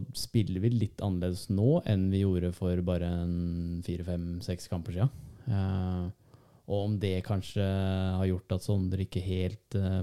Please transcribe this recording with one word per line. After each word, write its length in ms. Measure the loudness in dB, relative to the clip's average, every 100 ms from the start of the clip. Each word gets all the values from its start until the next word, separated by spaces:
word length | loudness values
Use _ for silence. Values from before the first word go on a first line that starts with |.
| -2 -8
spiller 460 | 0 0 2 2
vi 60 | 2
litt 300 | 2 0 -2
annerledes 400 | -2 0 0 -2 0
nå 300 | 4 4 4
enn 240 | 4 2 4
vi 120 | 4
gjorde 240 | 4 2 0 0
for 240 | 0 0
bare 280 | 2 0 0
en 220 | -2 0 0 -2 -2 -4 -4
fire, 220 | -4 -4 -4
fem, 160 | -4 -4 -6
seks 300 | -4 -6 -4
kamper 240 | -6 -4 0
siden. 160 | 0 -2 -16 -10
Eh, 600 | -4 0 0 0 0 -2 -4 -8 _ -20 _ -14
og 140 | -4 -2
om 160 | 0 0
det 220 | 0 0
kanskje 400 | 0 -2 -2 0
har 600 | 0 2 0 0 0 2 2
gjort 300 | 0 -2 -4
at 80 |
Sondre 400 | 0 0 2 0
ikke 160 | -2 -2
helt, 540 | -2 0 -2 -4 -4 0
eh, 240 | 2 0